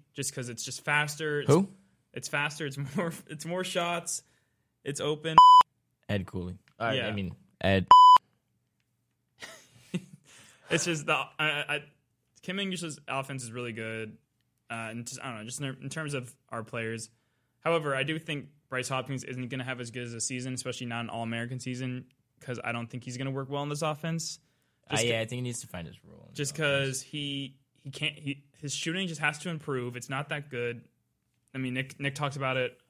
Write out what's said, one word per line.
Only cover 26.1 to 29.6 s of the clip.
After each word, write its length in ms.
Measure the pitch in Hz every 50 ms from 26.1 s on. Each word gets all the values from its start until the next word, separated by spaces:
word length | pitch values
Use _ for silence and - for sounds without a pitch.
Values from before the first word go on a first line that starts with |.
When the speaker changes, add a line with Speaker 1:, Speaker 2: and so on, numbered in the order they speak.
| 82 80 - -
Speaker 2:
in 40 | -
Speaker 1:
just 200 | 147 143 139 -
Speaker 2:
this 80 | 160 156
offense. 220 | 143 139 139 135 135
Speaker 1:
'cause 140 | 131 135
he, 560 | - - 151 151 143 143 139 139 139 135 - _ _ _ _ _ -
he 60 | 139
can't, 280 | 135 - 151 151 151 156
he, 240 | 151 139 143 143 - _ _ -
his 140 | 151 139 -
shooting 320 | - - 165 165 190 190 170
just 120 | 160 147
has 180 | 156 147 147 -
to 100 | - 180
improve. 440 | 165 147